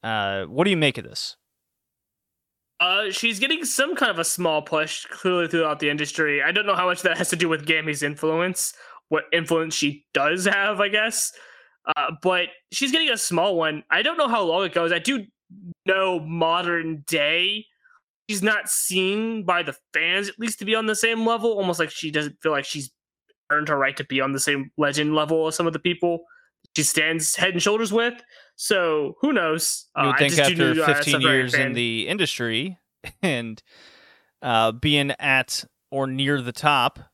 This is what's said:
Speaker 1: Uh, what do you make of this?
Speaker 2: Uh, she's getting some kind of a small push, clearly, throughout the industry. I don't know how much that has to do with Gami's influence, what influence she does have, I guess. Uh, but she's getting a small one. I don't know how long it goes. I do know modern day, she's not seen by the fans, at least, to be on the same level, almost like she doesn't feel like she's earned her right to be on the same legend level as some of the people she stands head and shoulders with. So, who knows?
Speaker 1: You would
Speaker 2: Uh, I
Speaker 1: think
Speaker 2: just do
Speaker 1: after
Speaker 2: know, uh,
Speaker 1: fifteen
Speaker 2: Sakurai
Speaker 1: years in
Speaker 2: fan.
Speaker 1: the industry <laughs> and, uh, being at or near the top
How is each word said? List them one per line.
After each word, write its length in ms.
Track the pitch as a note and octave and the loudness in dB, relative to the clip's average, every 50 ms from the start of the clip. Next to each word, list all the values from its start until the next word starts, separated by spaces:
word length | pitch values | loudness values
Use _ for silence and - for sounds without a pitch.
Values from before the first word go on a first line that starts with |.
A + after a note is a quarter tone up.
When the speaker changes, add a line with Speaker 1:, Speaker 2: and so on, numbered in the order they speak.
| - | -4
Speaker 1:
Uh, 420 | A2+ A2+ G#2+ G2+ G2 G2 G2 F#2+ | -2 -2 -2 -2 -2 -2 -4 -6
what 200 | D2+ G#2 C3+ E3+ | -6 -2 0 2
do 60 | G3+ | 2
you 60 | G3 | 2
make 220 | E3+ D#3 C#3+ B2 - | 2 2 0 0 -2
of 60 | F#2 | -12
this? 320 | - - - - - - _ _ _ _ _ _ _ _ _ _ _ _ _ _ _ _ _ _ _ _ _ _ _ _ _ _ _ _ _ | -12 -12 -10 -10 -10 -12 _ _ _ _ _ _ _ _ _ _ _ _ _ _ _ _ _ _ _ _ _ _ _ _ _ _ _ _ _
Speaker 2:
Uh, 300 | - F3+ F#3 G3+ G#3+ G3+ | -2 0 0 0 -2 -4
she's 300 | F#3+ - - A#3 A3+ F#3+ | -4 -2 -2 -2 -2 0
getting 240 | A3 C#4 D#4+ D#4+ E4+ | -2 -2 -2 -2 -2
some 320 | A#3+ - - C4+ D4+ F4+ | -4 0 0 0 0 0
kind 140 | - C#4 A#3 | 0 0 0
of 80 | G3 E3 | 0 0
a 40 | E3 | -2
small 380 | - - - F3+ E3 D#3 D3+ D3 | -2 -2 0 0 2 2 0 -2
push, 420 | - - D#3 D#3 D#3 - - - | 0 -2 -2 -2 -2 -6 -10 -10
clearly, 420 | - - - - F#3+ F#3 F3+ E3+ E3 | -14 -16 -4 -2 0 0 0 0 0
throughout 320 | - E3+ D#3+ D#3 D3+ D3 | 2 0 2 2 0 0
the 100 | D#3+ D3 | 0 0
industry. 520 | D3 D3 D3 C#3+ - - D#3+ D3+ C#3+ C#3+ C#3 | 0 0 -4 -4 -2 0 0 2 2 2 2
I 100 | D#3 F3 | 2 0
don't 140 | G3+ G#3 | 0 0
know 100 | G3+ G3 | 2 0
how 100 | F3+ F3+ | 2 2
much 160 | F3+ F3+ F3+ - | 0 0 2 0
that 160 | F#3 E3 D3+ | 0 0 2
has 100 | - - | -2 -2
to 60 | - | 0
do 120 | E3+ F3 E3 | 0 2 0
with 180 | D#3+ D#3 D3 | 0 -2 0
Gami's 360 | D3 E3 D#3 D#3 D#3 D3+ C3+ D3 | 0 0 0 0 -2 -4 -2 -4
influence, 680 | C#3+ D3+ D3 - D#3 D#3 D#3+ F3 F#3 F3+ - - - - - - - - - _ _ | -4 -4 -2 -2 0 2 2 0 -2 -2 -4 -6 -6 -6 -12 -20 -20 -20 -20 _ _
what 160 | D#3+ D3+ - - - | 0 0 0 2 0
influence 420 | E3+ E3 D#3+ E3 E3 D#3+ D#3+ D3+ | 0 2 2 0 0 0 -2 -4
she 300 | - - C#3+ C#3+ D3 _ _ _ | -2 -2 -2 -2 -4 _ _ _
does 300 | C#3+ C#3 D3+ E3 F#3 F3+ | 2 2 2 2 2 2
have, 360 | G3+ F#3+ G3+ G3 G#3 G#3+ F3+ | 2 2 2 2 0 2 0
I 80 | G#3 G3 | 0 0
guess. 440 | G3+ G#3+ G#3+ A3+ A3 - - - - - - - - - - _ _ _ _ - D3+ | 2 0 0 0 -2 -2 -4 -4 -6 -12 -20 -20 -20 -20 -20 _ _ _ _ -4 -2
Uh, 160 | D3+ C#3+ C#3 E3 - - | -2 -2 -4 -4 -2 0
but 260 | F#3 F#3 F3+ F3+ F3 - - _ _ | 2 2 2 0 -2 -6 -18 _ _
she's 220 | - - C4 C4+ B3+ | -4 -4 -2 0 2
getting 160 | D#4+ D#4+ D4+ | 2 2 2
a 60 | A#3+ G#3+ | 0 0
small 380 | - - F#3 E3 E3+ G#3 F#3+ | -2 0 2 2 2 2 2
one. 260 | E3 D#3+ D#3 D3+ D3+ - _ | 2 2 0 0 -2 -2 _
I 120 | E3+ E3+ A3 | 0 2 2
don't 140 | D4 E4+ | 2 2
know 120 | E4 D4+ B3 | 2 2 2
how 140 | A#3 A3+ G3 | 2 2 2
long 220 | E3+ D#3+ F3+ G3 | 2 2 0 0
it 100 | F3 - | 0 0
goes. 180 | F3 E3+ E3 F3 | 0 2 2 0
I 80 | E3+ | 0
do 240 | E3 - C#4 B3+ G3+ - _ _ _ _ F3+ G3 F#3+ F3 E3+ _ _ | 0 -2 -2 -2 -4 -8 _ _ _ _ -20 -20 -18 -18 -18 _ _
know 340 | G3 F#3+ F#3+ F#3+ F#3+ F3+ E3+ | 0 2 2 2 0 0 -2
modern 840 | D3+ D#3 E3 E3+ D#3+ E3 E3 F3 F3+ F3 E3+ E3+ E3 D#3+ D#3+ D3+ C#3+ - | -4 -4 -2 0 2 2 2 0 0 0 -2 -2 -2 -4 -6 -8 -6 -2
day, 560 | - D#3 C#3+ D3 D#3+ E3+ F3+ G3 G#3 G#3+ G#3+ _ _ _ _ _ _ _ _ _ _ _ _ - | 0 0 2 2 2 2 0 0 -2 -4 -8 _ _ _ _ _ _ _ _ _ _ _ _ -6
she's 120 | G#3+ G3 F#3 | -4 0 0
not 260 | G#3+ G#3+ G#3 G#3+ - | 0 0 0 -2 -2
seen 720 | - - - - F3+ F#3 F#3 F#3 G3 G#3+ A3 A3+ A3+ A3 F#3+ | -4 -2 -2 0 0 0 0 0 0 -2 -2 -4 -6 -4 -2
by 200 | E3+ F3+ F3 E3+ | 0 0 0 0
the 100 | C#3+ C3 - _ _ - | -4 -8 -12 _ _ -4
fans, 360 | D3+ D#3+ E3+ F3+ G3 G3+ G3+ | -2 0 0 0 -2 -2 -4
at 100 | - - | -8 -6
least, 220 | A3+ A#3 A3 - | -6 -6 -6 -6
to 40 | - | -2
be 120 | F#3+ A3 | -2 0
on 100 | A3 A3 | 0 0
the 80 | G#3+ G#3+ | -2 -2
same 320 | G#3+ - A3+ A3+ A3+ A3+ | 0 0 0 0 0 0
level, 240 | A3+ A3+ A3+ G3+ A#3 A3 | 0 0 2 0 0 0
almost 260 | G3+ G3 F3+ F3 D#3+ | 0 0 -2 0 0
like 100 | E3 D3 | -2 -4
she 220 | - - - D#3 D3+ | -4 -8 -8 -4 -2
doesn't 240 | D#3 D3+ D3 - _ - | -2 -2 -4 -8 _ -2
feel 100 | D#3+ D3+ | 0 0
like 120 | C#3 C#3 | 0 -2
she's 260 | - - D3+ C#3 B2+ _ _ _ _ _ _ _ _ _ _ _ _ | -4 -8 -8 -10 -10 _ _ _ _ _ _ _ _ _ _ _ _
earned 180 | D3 D3 D3+ D3+ | 0 0 0 0
her 60 | D3+ | 0
right 200 | C#3+ C3+ C3+ C3+ | 2 2 0 -2
to 80 | - C#3 | -4 -8
be 160 | _ C3 C3+ | _ -2 0
on 120 | C3+ C3+ C#3 | 0 0 0
the 60 | C#3 | -2
same 320 | - - C#3+ C#3 C3+ B2 _ - | 0 0 0 -2 -2 -8 _ 0
legend 360 | D3 C#3+ C#3+ D3 D3+ D3+ D3+ | 0 0 2 0 0 2 2
level 320 | D#3 D3+ D3+ D#3+ D#3+ D#3+ D#3+ | 2 2 2 2 2 2 0
as 80 | D#3 | 0
some 100 | - F3 | 0 0
of 60 | E3 D#3 | 0 0
the 60 | D#3 | 0
people 420 | _ F3+ F3 E3+ - F3 E3+ E3 E3+ _ - _ _ _ _ _ _ _ _ | _ -2 -2 0 0 0 0 -2 -6 _ -20 _ _ _ _ _ _ _ _
she 60 | - D3+ | -2 0
stands 520 | - - D#3+ D#3 D#3+ E3 E3 D#3 - - | 2 2 2 2 2 0 0 0 -2 0
head 160 | - - F#3+ F#3 | 0 0 0 0
and 80 | F3 - | 2 2
shoulders 300 | G3+ G#3 A3 A#3 G3 G3+ | 2 2 2 0 0 0
with. 220 | A3+ A#3 A#3+ A#3+ A#3+ - _ - - - _ _ | 0 0 0 -2 -6 -20 _ -20 -20 -20 _ _
So, 580 | - - - G#3+ F#3+ F3 E3 D#3 D3+ C#3+ C#3 - _ | -10 -2 0 0 2 2 2 2 0 0 -2 -4 _
who 120 | - D4 D4+ | 0 0 2
knows? 540 | G#3+ F3 D#3+ D#3 E3 D#3+ - - - - _ _ | 2 2 0 0 0 0 -2 -4 -4 -8 _ _
Speaker 1:
You 60 | C#3+ C3+ | 0 0
would 40 | C#3 | 2
Speaker 2:
Uh, 40 | C3 | 4
I 40 | C#3 | 4
Speaker 1:
think 160 | D3+ C#3 - | 2 4 4
Speaker 2:
just 200 | D3+ C#3+ C#3 - | 4 4 4 4
do 140 | E3+ E3 D#3+ | 4 2 2
Speaker 1:
after 40 | D#3+ | 2
Speaker 2:
know, 80 | D#3 D#3 | 2 2
uh, 40 | D3 C#3+ | 2 2
Speaker 1:
fifteen 180 | C#3+ D3 D3+ C#3+ | 2 2 2 2
Speaker 2:
Sakurai 180 | D3+ C3+ B2+ C3+ | 2 4 4 2
Speaker 1:
years 180 | C3 B2+ B2 - | 2 2 2 0
in 60 | - | 0
Speaker 2:
fan. 120 | - B2+ A#2+ | 0 0 0
Speaker 1:
the 360 | A#2+ A#2+ A#2 A2+ A2+ G2 - | -2 -2 -2 -2 -2 -2 -2
industry 720 | F#3 G#3 F3+ - - - B2 A#2 A2+ A2+ C#3 F#3 F#3 _ _ _ _ _ | -2 -2 -2 -2 -2 -4 -4 -2 -2 -2 -4 -4 -8 _ _ _ _ _
<laughs> 220 | - - - _ - | -18 -18 -12 _ -2
and, 400 | F#3 C#3+ A#2+ A#2 A2+ A2 - _ _ - - - - - - - - - _ _ _ _ _ - | -2 -2 -2 -6 -8 -12 -14 _ _ -20 -20 -20 -20 -20 -20 -20 -20 -20 _ _ _ _ _ -4
uh, 300 | B2 A#2 A2+ A2+ A2+ A2+ | 0 2 4 4 2 2
being 400 | B2 C3+ D3 D3 D3 C#3+ C#3 C#3 | 0 0 2 4 4 2 0 -2
at 520 | - - C#3+ C3+ C3 B2+ - - - - _ _ _ _ _ | -2 0 2 2 2 2 0 -6 -8 -8 _ _ _ _ _
or 160 | - C3+ C3+ C3 | -4 -4 -4 -2
near 340 | C3 C3 C#3 C#3 D3 C#3 A#2+ | -2 -2 0 0 0 0 -2
the 100 | A#2+ A#2+ | -4 -8
top 460 | - - D3+ D3 C3+ B2 C3 - - - _ | 0 0 2 4 4 2 2 0 -4 -20 _